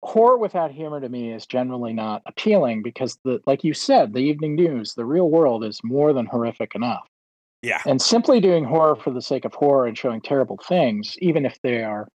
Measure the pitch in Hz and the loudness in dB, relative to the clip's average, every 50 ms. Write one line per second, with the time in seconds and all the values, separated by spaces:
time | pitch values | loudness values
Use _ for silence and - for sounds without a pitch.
0 | - - - 214 226 240 254 247 220 196 - 180 165 156 139 143 160 151 151 147 | -12 -2 2 4 6 6 6 4 2 -2 -2 -2 -4 -4 -4 -8 -10 -8 -8 -8
1 | 135 123 123 123 120 117 113 110 104 _ - 127 127 127 127 127 120 117 113 113 | -8 -8 -8 -8 -8 -8 -8 -10 -12 _ -4 -4 -2 -2 -4 -6 -6 -6 -6 -6
2 | 110 110 107 107 _ - - - - 214 214 196 151 123 117 110 104 120 120 - | -6 -6 -6 -8 _ -14 -14 -4 0 2 4 4 4 2 -2 -4 -6 -8 -8 -6
3 | 131 117 - _ _ 131 123 117 _ - 139 135 - 160 147 - - - 269 247 | -8 -8 -8 _ _ -4 -4 -4 _ 0 -2 0 0 -2 -2 -2 0 2 4 4
4 | 156 117 104 127 131 143 151 147 156 156 147 151 175 170 147 123 107 104 - - | 4 2 0 -2 0 0 0 -2 -2 -4 0 2 2 2 2 -2 -6 -8 -8 -8
5 | 117 117 143 175 185 160 147 165 165 139 120 110 110 110 104 - - 117 123 135 | -6 -2 0 2 2 4 4 4 4 4 2 0 -4 -6 -8 -8 -8 -4 0 2
6 | 147 151 151 131 117 104 - 120 117 117 110 _ 117 107 - 101 117 123 110 - | 2 2 2 2 0 -2 -2 -2 -2 -2 -4 _ -8 -8 -6 -6 -4 -4 -4 -6
7 | - _ _ _ _ _ _ _ _ _ _ _ - 120 101 80 - 147 135 131 | -10 _ _ _ _ _ _ _ _ _ _ _ -6 -6 -6 -4 -2 0 0 0
8 | - - 233 233 240 - 269 240 185 190 180 165 156 117 147 160 160 156 151 147 | 2 2 2 2 4 4 4 6 6 4 4 4 2 2 2 4 4 4 2 2
9 | - 151 127 127 120 - 143 131 - 123 - - 147 143 143 135 127 120 110 - | -2 -6 -6 -6 -4 -4 -4 -4 -4 -6 -4 0 2 4 4 4 2 2 -2 -4
10 | - 135 117 110 - - 147 139 131 - 101 98 - - 180 185 160 123 107 104 | -4 -4 -4 -4 -4 -2 0 0 0 -2 -4 -14 -6 -2 0 2 2 2 0 -2
11 | 104 - - - - 180 156 160 143 123 - - _ 127 123 117 113 107 107 104 | -6 -8 -10 -2 0 0 2 2 0 -2 -4 -4 _ -2 -2 -2 -2 -4 -6 -8
12 | 107 - _ | -8 -12 _